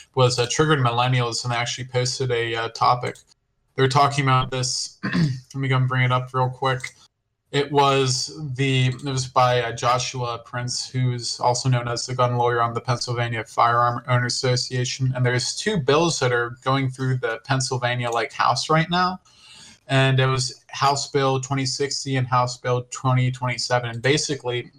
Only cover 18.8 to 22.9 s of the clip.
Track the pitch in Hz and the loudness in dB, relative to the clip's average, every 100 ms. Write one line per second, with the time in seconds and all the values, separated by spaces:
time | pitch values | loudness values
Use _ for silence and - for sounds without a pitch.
18.8 | 165 175 180 185 _ _ - - - - | 2 0 0 -4 _ _ -20 -20 -20 -16
19.8 | - 135 131 131 131 127 - - - - | -2 2 4 4 2 0 -4 -10 -12 0
20.8 | 135 143 - 143 135 135 131 135 131 - | 0 0 0 0 2 0 -2 -2 -2 -2
21.8 | 139 - 139 135 127 127 123 - 127 123 | -4 -4 -4 -2 2 2 0 -2 -2 -2
22.8 | 123 | -4